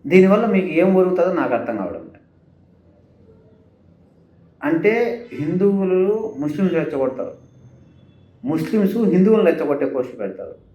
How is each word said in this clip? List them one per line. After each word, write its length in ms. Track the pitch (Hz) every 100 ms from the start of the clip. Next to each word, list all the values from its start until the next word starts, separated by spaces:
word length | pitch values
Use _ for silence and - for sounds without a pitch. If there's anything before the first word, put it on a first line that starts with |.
దీనివల్ల 400 | 143 180 190 214 226
మీకు 240 | 196 156 156
ఏం 80 | 190 185
ఒరుగుతుందో 360 | 185 180 180
నాకు 180 | 175 127
అర్థం 220 | 117 120 107
కావడం 260 | 90 82
లేదు. 240 | - - _ _ _ _ _ _ _ _ _ _ 87 87 _ _ _ _ _ _ _ _ _ _ _ _
అంటే, 300 | 294 330 208 233 240 - -
హిందువులు 680 | - 151 185 202 196 185 185 190 220 - -
ముస్లింస్ 360 | 151 151 185
రెచ్చగొడతారు, 600 | 165 147 139 135 - - - - _ - - - _ _ _ _ _
ముస్లిమ్స్ 540 | 127 160 160 214 196 233 202
హిందువులను 340 | 180 196 214 175
రెచ్చగొట్టే 360 | 160 147 139 131
పోస్టులు 340 | 131 123 -
పెడతారు. 300 | 98 95 92 - _